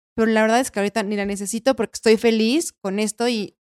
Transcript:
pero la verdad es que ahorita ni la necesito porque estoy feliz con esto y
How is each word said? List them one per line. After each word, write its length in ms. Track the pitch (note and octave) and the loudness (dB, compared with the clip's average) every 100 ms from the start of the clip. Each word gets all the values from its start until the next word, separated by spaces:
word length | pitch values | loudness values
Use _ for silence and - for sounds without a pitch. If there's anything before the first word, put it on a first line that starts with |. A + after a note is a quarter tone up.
| _ - | _ -2
pero 140 | A3+ | 2
la 100 | A3 | 2
verdad 180 | A3 A#3 | 2 2
es 100 | B3+ | 0
que 80 | G#3 | -4
ahorita 220 | G3 A3+ | -4 -4
ni 120 | G3+ G#3 | -4 -4
la 100 | G3+ | -4
necesito 500 | G3+ G3+ A3+ - B3 | -6 -6 -2 -2 0
porque 180 | G#3 - | -4 0
estoy 220 | A3 A3 | 4 4
feliz 560 | A#3 A3+ A3 D4 E4 | 4 2 2 0 -4
con 260 | - G3 G3 | -8 -6 -4
esto 280 | G#3+ - A#3+ | -4 -2 -4
y 300 | A3+ G3 _ _ | -2 -6 _ _